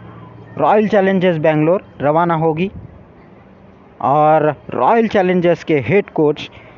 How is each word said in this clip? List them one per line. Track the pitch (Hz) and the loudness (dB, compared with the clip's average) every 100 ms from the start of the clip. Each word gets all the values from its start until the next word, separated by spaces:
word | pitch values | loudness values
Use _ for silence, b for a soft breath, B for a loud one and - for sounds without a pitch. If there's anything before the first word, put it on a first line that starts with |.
| - - - - - - | -16 -20 -20 -20 -14 -2
रॉयल | 147 208 214 | 2 2 2
चैलेंजर्स | 208 190 190 185 165 | 0 0 2 0 2
बैंगलोर | 160 156 151 180 - - | 0 2 2 0 -4 -6
रवाना | 139 156 170 | -2 0 0
होगी | 165 165 156 185 - - - - - - - - - - - - - | 0 -2 -2 -4 -8 -18 -20 -20 -20 -20 -20 -20 -20 -20 -20 -20 -6
और | 117 147 151 156 151 139 - | 0 2 4 2 0 -2 -8
रॉयल | - 123 233 226 | -2 0 2 0
चैलेंजर्स | - 185 180 175 165 | 0 0 0 0 0
के | - 151 | -2 -2
हेड | 110 190 196 | 0 -2 -2
कोच | - 151 151 - B B | 0 -2 -2 -8 B B